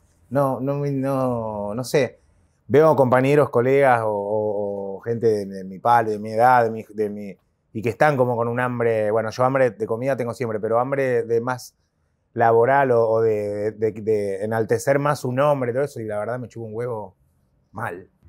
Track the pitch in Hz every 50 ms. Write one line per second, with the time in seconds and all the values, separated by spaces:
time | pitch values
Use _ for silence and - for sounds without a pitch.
0 | _ _ _ _ _ - 117 139 143 135 131 110 131 139 143 143 143 143 139 135
1 | 131 135 139 131 131 127 123 117 113 110 107 104 101 104 104 120 131 - - 156
2 | 127 113 - _ _ _ _ _ _ _ _ _ _ - 104 143 156 160 147 120
3 | 135 123 127 127 131 135 143 147 139 - - 120 120 131 135 139 139 131 123 117
4 | 113 107 104 101 101 101 107 107 107 107 101 101 104 101 101 101 98 98 98 92
5 | - 117 117 117 110 113 107 104 101 98 98 95 92 95 95 90 - 120 120 120
6 | 113 110 107 104 104 110 110 110 120 127 127 123 117 110 113 113 107 - 104 107
7 | 107 104 104 104 104 101 90 _ _ _ _ _ _ _ - 110 101 117 104 -
8 | 147 151 147 127 127 123 123 113 117 117 117 123 123 123 123 120 117 117 110 110
9 | 107 104 107 113 110 110 104 - 127 127 135 135 131 123 95 104 110 101 117 110
10 | 127 135 135 120 127 117 110 - 127 113 107 104 98 107 110 117 123 135 139 139
11 | 135 131 123 117 110 107 117 117 117 127 127 123 - - _ _ _ _ _ _
12 | _ _ _ _ _ _ - 113 117 113 113 117 117 127 135 139 139 131 120 117
13 | 113 110 113 113 113 113 110 104 104 104 104 104 104 110 110 104 113 110 101 113
14 | 104 107 110 104 101 101 98 95 104 107 113 113 113 98 120 110 - - 139 143
15 | 143 147 147 - - 127 123 127 143 151 147 135 127 120 113 127 147 139 - 123
16 | 113 107 104 104 104 110 120 127 123 107 - 120 113 110 107 113 120 127 117 107
17 | 104 95 _ _ _ _ _ _ _ _ _ _ _ _ - 98 113 107 87 92
18 | 95 _ _ _ _